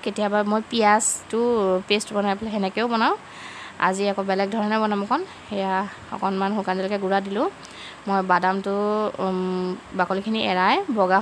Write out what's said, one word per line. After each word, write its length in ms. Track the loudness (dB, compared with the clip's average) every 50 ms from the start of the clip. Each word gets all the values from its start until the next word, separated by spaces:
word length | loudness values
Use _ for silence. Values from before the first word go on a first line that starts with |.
| -2
কেতিয়াবা 360 | -6 -2 -2 -2 0 2 2 2
মই 180 | 2 2 0 0 0
পিঁয়াজটো 720 | 0 2 6 6 6 6 4 2 -2 -2 -6 -4 -2 0 2 2 2 2 4 4 2 2 2 2
পেষ্ট 200 | 0 0 0 -2 -2
বনাই 200 | -2 0 0 0
পেলাই 180 | -2 -4 -4 -2
সেনেকৈও 340 | -2 -2 -2 -2 -2 -2 0
বনাওঁ। 280 | 0 2 2 2 0 -2 -6 -14 -18 -16 -16 -16 -16 -16 -16 -14 -6 0
আজি 240 | 0 0 2 2 0 0
আকৌ 140 | 0 0 0
বেলেগ 260 | 0 0 0 0 0
ধৰণে 260 | 0 -2 0 0 0 0
বনাম 240 | 2 0 0 0 0
অকণ। 180 | 0 -2 -2 -2 -4 -12 -18 -14 -8
সেয়া 360 | -6 -4 -2 0 0 -2 -2 -4 -8 -14 -14 -10 -8
অকণমান 380 | -4 -2 -2 0 0 0 0 0
শুকান 220 | -2 -2 -2 -2 -2
জলকীয়া 200 | -2 -2 -2 -2
গুড়া 200 | 0 0 0 0
দিলোঁ। 300 | 0 -2 -2 -2 -2 -2 -4 -8 -18 -18 -18 -16 -16 -16 -16 -10 -4
মই 140 | -2 0 0 2 4
বাদামটো, 440 | 4 4 4 4 0 0 0 -2 0 0 0 0 0 0 0 -2 -2 -2
উম, 560 | -2 -2 0 0 0 0 -2 -2 -2 -2 -4 -6 -10 -8 -2
বাকলিখিনি 460 | -2 0 0 0 -2 -2 -2 -2 0 0 0 2
এৰাই 240 | 4 4 4 4 4 2 0 2
বগা 220 | 2 4 4 4 4